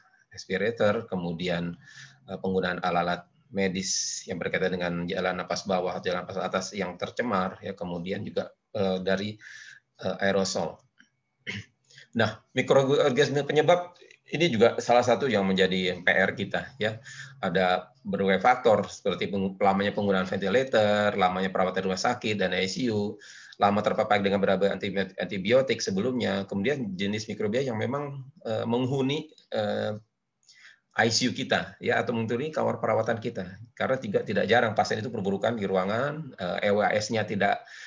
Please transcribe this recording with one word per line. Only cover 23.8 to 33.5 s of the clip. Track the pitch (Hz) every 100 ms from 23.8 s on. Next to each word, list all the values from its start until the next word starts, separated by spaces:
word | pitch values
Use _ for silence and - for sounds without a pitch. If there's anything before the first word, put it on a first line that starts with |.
| 101
terpapar | 92 107 101 101
dengan | 98
berbagai | 95 95 98
antibi-, | 98 104 92 95
antibiotik | - 92 101 92 127 131 117
sebelumnya, | - 95 117 127 104 98 98
kemudian | 101 101 147 110 90
jenis | 101 107 107
mikrobia | 101 107 120
yang | 135 110
memang, | 117 139 147 139 131 - -
eh, | 110 110
menghuni, | 120 127 135 131 147 - - _
eh, | 110 104 107 107 107 - _ _ _ _ - - - _ -
I | 113
C | 117 127
U | 120
kita, | - 95 87 -
ya, | 107 113
atau | 110 117
menghuni | 110 120 143
kamar | - 113 113
perawatan | 113 110 110 113
kita. | 120 107 90